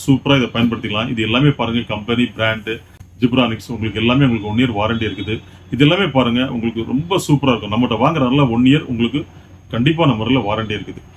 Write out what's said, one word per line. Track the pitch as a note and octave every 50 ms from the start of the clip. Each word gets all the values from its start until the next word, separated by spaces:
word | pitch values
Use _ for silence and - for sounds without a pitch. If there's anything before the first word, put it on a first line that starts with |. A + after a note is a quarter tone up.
| - -
சூப்பரா | C3+ B2+ - - C#3
இதை | C3+ B2 G#2+ -
பயன்படுத்திக்கலாம். | A#2 A#2+ A#2+ A2+ A2 - A2 G2 G#2+ A2+ C3+
இது | B2+ A2 A2
எல்லாமே | G#2+ A2+ B2+ C#3+ D3
பாருங்க, | C#3+ - A#2 A2 A2+ A#2+
கம்பெனி | A#2 - A2 G#2+ G#2 A2 A#2+ A#2 B2
பிராண்டு, | A#2 G#2 A2 A2 A2 A2 A2 G2+ A2 A2 A#2 - - - - - - - -
ஜிப்ரானிக்ஸ், | A2 B2+ B2 B2 B2 A#2 A2+ G#2+ - -
உங்களுக்கு | B2 G#2+ G#2+ A2 G2+ A2
எல்லாமே | A2 A#2 B2 C#3 C#3+
உங்களுக்கு | C3 A#2 A2 G2+ G#2
ஒன் | G#2 A2+
இயர் | C3 B2 A2
வாரண்டி | G2+ G#2 A2 A#2 A2+ A2
இருக்குது. | G#2+ F#2+ G2+ G2+ F#2 G#2+ - - - - - - -
இது | - A#2+ C#3+ D3
எல்லாமே | E3+ F#3+ G3+ E3
பாருங்க, | C3+ C3 B2 A#2+ A#2 B2 C3 C3+
உங்களுக்கு | - A#2 A2 A#2 G#2+ A2+ A2+ A#2+
ரொம்ப | A#2+ C3+ D#3+ E3+ G3 E3+ - -
சூப்பரா | D3+ C#3 - C3 A#2+ A2
இருக்கும். | G#2 G2
நம்மகிட்ட | G#2+ A#2 B2 A#2 A#2 G#2 A#2+
வாங்குறதுனால | D3 E3 E3 C3 B2 B2+ D3 C#3+ B2
ஒன் | A2+ A#2 B2
இயர் | C3 C#3 D#3
உங்களுக்கு | D3+ - B2+ A2+ A#2 A#2 A#2+ D3+ E3+ - - - - - - - - -
கண்டிப்பா | - A2+ B2 D3+ E3 D#3+ E3
நம்ம | C#3+ A#2+ G#2+ A2
முறையில | A#2 C3 C3+ G#2
வாரண்டி | G2+ G#2+ G#2+ A2 G#2 G#2+
இருக்குது. | G2+ F#2 - F#2 - - - -